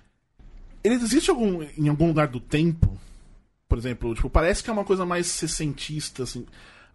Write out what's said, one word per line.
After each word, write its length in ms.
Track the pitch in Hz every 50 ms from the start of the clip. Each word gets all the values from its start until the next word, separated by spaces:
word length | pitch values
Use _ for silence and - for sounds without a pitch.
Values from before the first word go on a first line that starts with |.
| - _ _ _ _ _ _ - - - - - - - - - -
Ele 100 | 202 240
existe 340 | 247 240 220 226 302 339 -
algum, 340 | 359 254 226 202 185 170 156 143 -
em 120 | 151 151 151
algum 180 | 147 147 160
lugar 220 | 170 160 156 151 139
do 100 | 123 123
tempo? 580 | - - - 151 160 170 160 165 - - - - - - - - - - - - _ _ _ _ _ -
Por 80 | -
exemplo, 380 | 120 113 127 120 - - 117 113
tipo, 160 | - - 131
parece 320 | - 170 160 175 208 - -
que 80 | -
é 20 | 220
uma 120 | 208 196
coisa 200 | 196 196 185 185
mais 220 | 175 175 175 175
sessentista, 960 | 170 - - - 156 - - 160 151 139 - - - 151 151 - - - - 127
assim, 240 | 120 - 123 120 - - - - - - - - - _